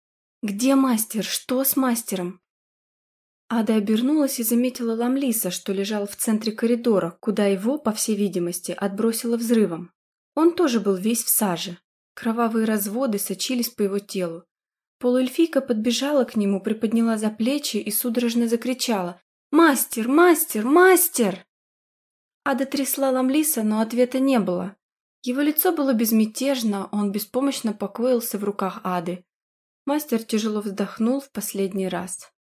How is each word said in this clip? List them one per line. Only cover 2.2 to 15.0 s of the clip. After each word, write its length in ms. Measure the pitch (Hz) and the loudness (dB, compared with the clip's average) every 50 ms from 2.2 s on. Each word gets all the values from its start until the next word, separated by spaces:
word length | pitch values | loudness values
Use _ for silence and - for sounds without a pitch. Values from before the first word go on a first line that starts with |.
| 180 180 190 - _ _ _ _ _ _ _ _ _ _ _ _ _ _ _ _ _ _ _ _ _ _ | -6 -6 -10 -12 _ _ _ _ _ _ _ _ _ _ _ _ _ _ _ _ _ _ _ _ _ _
Ада 280 | 226 240 214 214 226 | -2 -2 0 2 2
обернулась 640 | 220 202 208 220 214 240 262 302 311 285 269 262 - | 2 2 2 0 2 2 2 2 2 2 0 -2 -4
и 40 | 233 | -2
заметила 520 | 220 240 233 247 254 247 - 240 226 226 | 0 0 2 0 0 -2 -4 -4 -4 -2
Ламлиса, 560 | 226 233 247 262 269 285 262 220 - - 185 | -2 0 0 0 0 0 -2 -2 -2 -2 -4
что 200 | 180 - - - | -6 -6 -6 -4
лежал 360 | 196 190 196 196 214 208 202 202 | -4 -2 -2 -4 -4 -4 -4 -6
в 80 | - | -8
центре 360 | - - - 220 214 220 226 | -6 -2 0 0 0 0 -4
коридора, 640 | 214 - - 233 240 233 233 240 220 190 170 170 - _ | -4 -2 0 0 0 0 2 2 2 2 2 -2 -6 _
куда 260 | - - 202 208 208 | -6 -4 0 2 2
его, 320 | 202 196 185 196 226 277 294 | 2 2 0 0 -2 -2 0
по 140 | - 233 | -2 -4
всей 240 | 214 - - - 220 | -2 -2 -2 -2 0
видимости, 560 | 196 208 196 175 185 175 175 175 - - - | 0 0 -2 0 -2 -4 -4 -6 -8 -8 -8
отбросило 680 | 175 - 196 202 190 196 226 226 226 226 - 233 233 233 | -8 -4 -4 -6 -2 0 0 0 0 -2 -2 -2 -2 -2
взрывом. 540 | 233 226 240 220 208 180 170 160 175 170 _ _ _ _ _ _ _ _ _ | 0 2 4 4 4 2 0 -6 -10 -14 _ _ _ _ _ _ _ _ _
Он 180 | 285 311 349 339 | 2 4 4 4
тоже 260 | - 359 294 233 226 | 4 0 2 2 0
был 140 | 196 202 196 | 2 0 0
весь 280 | 185 185 214 233 226 - | 0 0 0 0 0 0
в 60 | - | 0
саже. 500 | - - 220 196 175 165 175 185 175 - _ _ _ _ _ _ _ | 0 2 2 0 0 -2 -6 -10 -10 -14 _ _ _ _ _ _ _
Кровавые 520 | - - 233 220 233 233 226 220 226 220 | -6 -4 -4 0 0 0 0 2 0 0
разводы 540 | 220 220 208 196 208 196 240 277 262 208 196 | 2 0 0 -2 -2 -2 -2 -2 0 -2 -2
сочились 500 | - - 196 180 - - 254 247 233 233 | -4 -4 -6 -6 -4 -4 -2 -2 -2 -4
по 140 | - - 208 | -4 -4 -4
его 160 | 190 196 202 | -2 -2 -4
телу. 440 | 202 - - 196 180 170 165 170 - _ _ _ _ _ _ _ _ _ _ | -6 -6 -6 -4 -4 -4 -6 -10 -16 _ _ _ _ _ _ _ _ _ _
Полуэльфийка 600 | _ | _